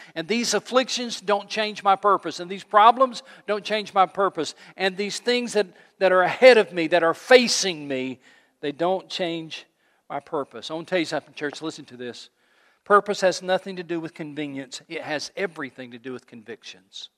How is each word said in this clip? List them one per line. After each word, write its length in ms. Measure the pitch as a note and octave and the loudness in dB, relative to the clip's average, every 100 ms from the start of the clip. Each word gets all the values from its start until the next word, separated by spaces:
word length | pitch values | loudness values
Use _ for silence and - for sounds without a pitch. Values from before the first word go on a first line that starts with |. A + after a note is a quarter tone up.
| - E3 | -16 -10
And 120 | E3 | -4
these 280 | A3+ A#3 G#3 | -4 -2 -4
afflictions 680 | - B3 B3+ - A#3+ - | -2 -2 0 -4 -8 -8
don't 280 | F#3+ G3+ G3+ | -2 -2 -4
change 340 | G#3+ G#3+ G3+ | -6 -6 -2
my 120 | G3+ F#3+ | 0 2
purpose. 440 | G#3 F#3+ E3+ - | 4 2 0 -10
And 100 | F3 | -10
these 140 | G3 | -12
problems 580 | - G#3 A3 A#3+ C4 A3 - - - | 0 6 8 6 2 -2 -16 -12 -6
don't 160 | G#3 | -6
change 300 | F#3 G#3+ G3 | -4 -6 -2
my 140 | G3+ F3+ | 2 2
purpose. 460 | - F#3+ E3+ C#3+ - - - | 2 0 0 -6 -8 -16 -4
And 220 | F#3+ F#3 | -4 -4
these 220 | G3+ - | -6 -6
things 340 | - B3 A#3+ | -2 -2 0
that, 140 | G#3 F#3 - - - | -2 -2 -6 -20 0
that 120 | F#3+ | 2
are 120 | F#3 | 4
ahead 340 | F3 - B3+ A3+ | 2 6 8 8
of 160 | G3 | 6
me, 140 | F3 D#3+ | -2 0
that 160 | F3 | 2
are 100 | E3 | 2
facing 720 | D#3+ - B3+ A3+ - F#3+ D#3 C#3+ | 0 6 6 6 0 -2 -6 -6
me, 320 | C3 C3 B2 _ _ _ _ | -6 -6 -8 _ _ _ _
they 100 | D3 | -8
don't 360 | C#3+ E3+ F#3+ - | -2 -2 -2 -4
change 560 | - F3 E3 D#3+ - - _ _ _ - | -6 -6 -6 -10 -14 -18 _ _ _ -12
my 120 | C#3+ | -12
purpose." 500 | - D#3 C3 A#2 - | -6 -6 -6 -10 -12
I 60 | D#3+ | -12
want 120 | E3 | -4
to 40 | |
tell 80 | F#3 | -4
you 60 | D#3 | -2
something, 280 | D3+ - | -6 -8
church. 300 | - D3 - | -10 -10 -8
Listen 220 | D#3+ D#3 C3+ | -10 -12 -14
to 120 | B2 | -14
this. 320 | B2 A#2 - _ _ _ _ _ | -14 -14 -18 _ _ _ _ _
Purpose 380 | - G3+ G3+ G3 | 4 4 4 0
has 200 | F#3+ F3 | 0 0
nothing 360 | F#3 F#3 G3 F#3 | -2 -2 -2 -12
to 60 | |
do 160 | E3 E3+ | -8 -8
with 140 | D#3+ | -8
convenience. 720 | - D#3 C#3+ D3 C3+ C3 - D3+ | -12 -12 -10 -10 -10 -12 -16 -14
It 140 | D#3+ | -12
has 300 | C3+ D3 - - | -8 -8 -8 -8
everything 540 | F#3+ D#3 C3+ - B2 | -8 -8 -12 -12 -16
to 60 | A#2 | -16
do 160 | B2+ | -14
with 140 | B2 - | -14 -14
convictions. 840 | A#2+ A2 G#2+ - F#2+ F#2 - - | -20 -16 -16 -18 -20 _ -20 -20